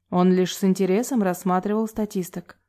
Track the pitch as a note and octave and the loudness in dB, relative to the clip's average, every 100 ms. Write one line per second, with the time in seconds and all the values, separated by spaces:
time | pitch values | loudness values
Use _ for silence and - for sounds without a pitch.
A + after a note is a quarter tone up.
0 | _ F3+ F3+ F#3 F3+ - F#3+ F#3+ F#3+ F#3+ | _ 2 4 4 0 0 0 2 2 0
1 | B3+ C4 F#3+ F3 F#3+ F#3 G3+ G#3+ A3 A3+ | 0 -2 -2 -2 -2 -2 0 -2 -4 -4
2 | G#3 G3 F3 F3 - - | -4 -4 -6 -10 -16 -20